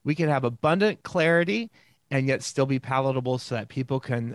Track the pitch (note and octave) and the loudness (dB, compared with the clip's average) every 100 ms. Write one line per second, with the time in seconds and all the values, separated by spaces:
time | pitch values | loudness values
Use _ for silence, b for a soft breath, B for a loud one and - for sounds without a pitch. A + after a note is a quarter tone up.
0 | C#3 D#3 D#3+ C#3+ B2 A#2+ D3+ E3+ G#3+ - | -4 0 0 2 0 0 0 2 2 0
1 | - F3+ D#3+ E3+ F3 G#3 A#3 b b b | -4 0 4 4 2 -2 -6 b b b
2 | _ C#3 C3+ C3+ - - C3+ C3 - C3 | _ -2 0 0 -2 0 0 0 0 0
3 | C3+ C3 B2 B2+ - A#2+ G#2 - B2+ C3 | 0 0 -2 -4 -4 -6 -6 -6 -2 -4
4 | - A#2+ A#2 | -2 -4 -4